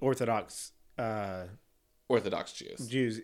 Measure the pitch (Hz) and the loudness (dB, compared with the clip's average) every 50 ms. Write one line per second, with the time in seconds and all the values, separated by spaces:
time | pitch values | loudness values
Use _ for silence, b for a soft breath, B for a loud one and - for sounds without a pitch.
0 | 143 135 131 - 123 113 113 107 92 - - - - - - _ _ - - - | 2 2 2 4 4 2 2 2 0 -4 -8 -12 -12 -12 -14 _ _ -10 -4 -2
1 | 120 110 110 107 101 98 92 92 92 90 101 - _ _ _ _ _ _ _ _ | -2 0 0 -2 -2 -4 -4 -6 -8 -10 -12 -18 _ _ _ _ _ _ _ _
2 | _ - 127 117 101 - 90 80 76 - - - - - - - 127 113 123 131 | _ 4 4 4 4 2 0 -2 -2 -4 -10 -12 -12 -10 -8 -8 -6 0 2 2
3 | 127 117 110 113 | 2 2 0 -2